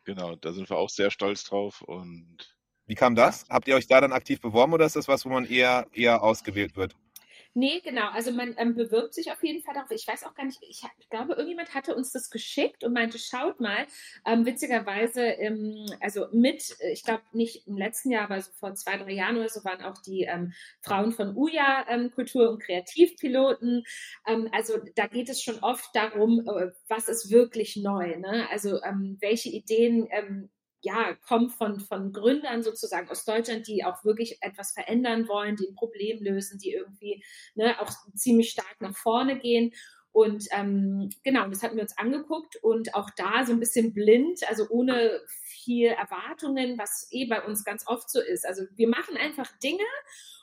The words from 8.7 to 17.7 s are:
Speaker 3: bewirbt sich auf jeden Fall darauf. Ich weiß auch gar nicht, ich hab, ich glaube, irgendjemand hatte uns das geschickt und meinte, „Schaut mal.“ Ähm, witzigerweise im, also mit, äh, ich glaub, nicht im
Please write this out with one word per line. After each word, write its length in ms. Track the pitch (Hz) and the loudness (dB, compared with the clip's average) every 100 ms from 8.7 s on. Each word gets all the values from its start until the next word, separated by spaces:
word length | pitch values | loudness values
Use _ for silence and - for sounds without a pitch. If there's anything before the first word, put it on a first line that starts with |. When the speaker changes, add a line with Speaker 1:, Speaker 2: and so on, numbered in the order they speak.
| 233 | 0
Speaker 3:
bewirbt 380 | 226 226 - | 2 0 0
sich 180 | - 320 | -6 -8
auf 120 | - | -4
jeden 180 | 311 311 | -4 -4
Fall 100 | - | -6
darauf. 180 | 277 262 | -8 -6
Ich 160 | 220 - | -8 -6
weiß 160 | - | -8
auch 100 | - - | -10 -8
gar 100 | 269 | -8
nicht, 140 | - | -8
ich 220 | - - | -16 -16
hab, 80 | 233 - | -16 -18
ich 100 | - | -10
glaube, 240 | 226 269 | -6 -4
irgendjemand 400 | 285 302 339 330 | -4 -4 -6 -8
hatte 220 | 269 339 247 | -6 -4 -4
uns 160 | 254 | -4
das 180 | 254 - | -8 -8
geschickt 540 | 226 - - 330 - | -10 -6 -2 -2 -2
und 100 | 233 | -4
meinte, 260 | 240 226 226 | 0 -2 -4
„Schaut 400 | - 254 330 - | -8 -4 -4 -2
mal.“ 260 | 214 208 294 - - - - | -2 -2 -6 -12 -20 -8 2
Ähm, 200 | 233 233 | 2 2
witzigerweise 800 | 240 285 226 202 196 233 247 233 | 0 -2 -2 -2 -2 -2 0 0
im, 600 | - 214 220 214 214 208 165 | 0 -4 -4 -6 -8 -12 -8
also 260 | 202 208 - | -6 -4 0
mit, 440 | 226 254 320 - - | 4 4 2 -8 -6
äh, 120 | - | -6
ich 120 | - | -4
glaub, 180 | - 220 _ | -4 -4 _
nicht 340 | 226 233 - | -2 -2 -4
im 100 | - | -10